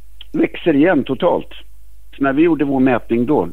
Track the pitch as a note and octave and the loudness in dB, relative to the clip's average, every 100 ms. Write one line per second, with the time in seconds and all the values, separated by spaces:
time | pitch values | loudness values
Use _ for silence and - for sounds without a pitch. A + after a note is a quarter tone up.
0 | - - - D3+ - - F3 C#3 F3 D3+ | -12 -12 -6 -2 -2 -2 0 4 4 4
1 | A#2 A#2+ F3+ E2 - - - - - - | 0 0 0 0 -4 -12 -12 -12 -14 -14
2 | - - C#3 C#3 E3+ D3 C#3 C3+ C3 A2+ | -12 -4 0 2 4 2 0 2 2 2
3 | - A#2 B2 C3+ D#2+ | 0 0 2 0 0